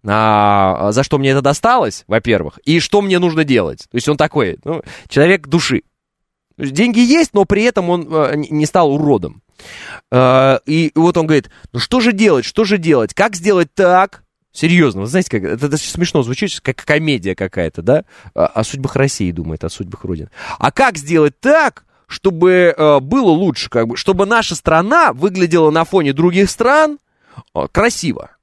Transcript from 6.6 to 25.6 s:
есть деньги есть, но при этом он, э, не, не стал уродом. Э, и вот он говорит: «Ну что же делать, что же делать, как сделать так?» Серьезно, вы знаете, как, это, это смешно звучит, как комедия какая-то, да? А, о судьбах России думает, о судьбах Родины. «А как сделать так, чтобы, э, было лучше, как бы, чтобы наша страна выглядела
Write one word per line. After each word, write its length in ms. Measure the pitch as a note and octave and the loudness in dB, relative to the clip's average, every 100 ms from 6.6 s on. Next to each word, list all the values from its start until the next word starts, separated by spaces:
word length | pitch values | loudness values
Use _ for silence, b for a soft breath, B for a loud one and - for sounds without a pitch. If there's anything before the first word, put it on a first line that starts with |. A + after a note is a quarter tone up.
есть 100 | C#3 | -6
деньги 260 | C#3+ A#3+ A3+ | -2 0 2
есть, 360 | A#3+ D#4+ D#4+ G#3 | 2 2 2 0
но 100 | G3 | 0
при 160 | G3+ | 0
этом 300 | A#3 G#3+ F3 | 0 0 -2
он, 160 | F3 D#3 | -4 -2
э, 240 | D#3 C#3 B2 | -2 -2 -2
не, 120 | D3 | -4
не 160 | D3+ D3+ | -2 0
стал 260 | F#3 D#3 | 0 0
уродом. 520 | D3 D3 A#2 D#2+ - _ B B B B B _ | 0 0 0 -2 -14 _ B B B B B _
Э, 460 | B2+ B2+ C3 C3+ C3 - | 2 4 4 2 0 0
и 260 | D#3+ D#3+ - | -2 0 2
вот 200 | E3+ F3 | 2 2
он 120 | D#3 | 2
говорит: 240 | D3+ - b b | 0 0 b b
«Ну 60 | A#2+ | -10
что 200 | - B3+ | -2 0
же 120 | A#3 | 0
делать, 320 | G3 G#3+ C#3 | 2 2 2
что 200 | A2+ - | 0 -4
же 160 | G#3 G#3 | 0 0
делать, 340 | E3 C#3 A2 | 2 2 0
как 220 | - G#3+ F#3+ | -2 -2 0
сделать 360 | F3+ F#3+ E3 - | 0 0 0 0
так?» 480 | F3+ F3+ G3 - _ _ _ | 4 4 2 -4 _ _ _
Серьезно, 480 | - E3 F3 D3 F#2+ | -4 0 4 2 0
вы 60 | G#2+ | -2
знаете, 220 | F3 - | -2 -2
как, 140 | A2+ | -4
это, 240 | F#2+ A2+ C#3+ | -4 -4 -4
это 100 | D3+ | -4
смешно 460 | - E3+ F3 D3+ | -6 -6 -2 -2
звучит, 380 | A#2 B2+ G3 - | -4 -4 -6 -6
как 160 | - - | -8 -8
комедия 580 | - D3+ D#3 C3 F#2 F#2 | -4 -4 -2 -4 -4 -6
какая-то, 480 | F#2+ - E2 - | -6 -4 -6 -4
да? 220 | F2 D3+ - b b | 0 0 -2 b b
А, 140 | - D#2+ | -4 -2
о 160 | - | -2
судьбах 320 | A#2 C3+ C3 - | -6 -6 -6 -2
России 360 | C#3 - F#2 | -2 -2 -6
думает, 320 | E2+ D#2 D#2 | -6 -8 -8
о 60 | E2 | -10
судьбах 340 | - F2 - | -10 -14 -12
Родины. 260 | - E2 D#2 B B B | -10 -10 -12 B B B
«А 140 | C3 | -4
как 260 | - C4+ E3 | 2 0 0
сделать 420 | C#3+ E3 D3 _ | 0 2 2 _
так, 460 | C4 D#4 C#4 - _ _ _ | 2 2 2 -4 _ _ _
чтобы, 680 | - G3 E3 F3+ F3+ F3 D#3+ | -4 -4 2 2 4 2 4
э, 240 | D3+ C#3+ | 4 2
было 300 | C3+ C4 A3 | 2 0 2
лучше, 400 | D#3+ F#3+ B2 - | 2 0 -4 -4
как 180 | A#2+ A2+ | -2 -2
бы, 100 | A#2+ | -4
чтобы 280 | - F#3 G3 | -2 0 2
наша 300 | A3+ - E3+ | 0 -2 -4
страна 580 | - D#3+ G3 E4 D4 | 0 0 2 2 2
выглядела 560 | B2+ F#3+ F#3 E3+ E3+ | 0 -4 0 0 4